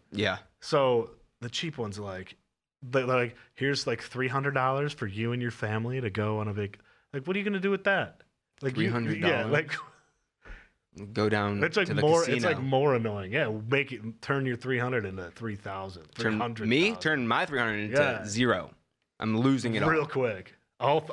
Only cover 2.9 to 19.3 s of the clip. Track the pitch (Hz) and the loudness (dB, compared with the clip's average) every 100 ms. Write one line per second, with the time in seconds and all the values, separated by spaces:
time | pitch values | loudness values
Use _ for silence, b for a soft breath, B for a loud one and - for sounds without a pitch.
2.9 | 135 127 127 120 - B - 139 139 127 | 0 4 2 2 -4 B -4 -2 0 -2
3.9 | 117 - 123 131 135 143 139 131 135 147 | -4 -6 -4 -2 0 0 2 2 0 -2
4.9 | - 107 104 117 123 123 - 107 110 117 | -4 -6 -2 -2 -2 -4 -4 -4 -2 -2
5.9 | 131 117 101 107 107 107 104 101 - b | -4 -4 -2 0 0 -2 -4 -6 -8 b
6.9 | b b 139 147 196 202 190 196 190 196 | b b -8 -4 -2 -2 -2 0 0 2
7.9 | 190 98 - _ _ _ - 135 113 113 | 0 -2 -8 _ _ _ -8 -4 0 0
8.9 | 117 113 107 135 131 113 147 160 - - | 0 -2 0 0 0 2 0 0 -6 -10
9.9 | - _ _ _ _ B B B B _ | -20 _ _ _ _ B B B B _
10.9 | - 101 107 107 107 104 101 165 208 180 | -16 -8 0 2 2 2 0 0 0 0
11.9 | 147 151 165 170 120 117 139 135 135 147 | 2 4 4 4 2 0 0 0 2 4
12.9 | 123 113 104 95 135 120 107 110 135 123 | 2 0 -4 -2 -2 0 -2 0 0 0
13.9 | 117 113 - - 139 131 120 127 123 123 | -6 -10 -6 -2 0 0 -4 -2 -2 0
14.9 | 127 98 92 87 - 113 98 101 95 95 | -2 -4 -6 -10 -10 -10 -8 -8 -8 -10
15.9 | 90 78 - 113 107 120 110 107 139 202 | -12 -14 -4 0 0 -2 -2 2 4 4
16.9 | 220 160 147 117 127 175 135 113 104 104 | 2 0 0 2 0 0 0 0 0 0
17.9 | 135 143 110 101 107 123 92 71 - _ | 2 2 0 -2 2 4 4 0 -14 _
18.9 | _ _ - 110 | _ _ -4 0